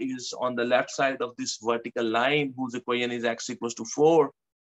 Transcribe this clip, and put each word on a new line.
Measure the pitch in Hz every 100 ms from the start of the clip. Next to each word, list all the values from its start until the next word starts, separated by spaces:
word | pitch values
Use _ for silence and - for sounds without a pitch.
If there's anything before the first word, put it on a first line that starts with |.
is | 135 127 123 -
on | 123 120
the |
left | 120 127 135
side | - 139 131
of | 120 -
this | 131 -
vertical | 110 117 117 123
line, | 117 113 127 147 143 127
whose | 127
equation | 120 - 120 123
is | 120
X | 117 117 -
equals | 117 117
to | 113
four, | 113 - 151 165 139 - _ _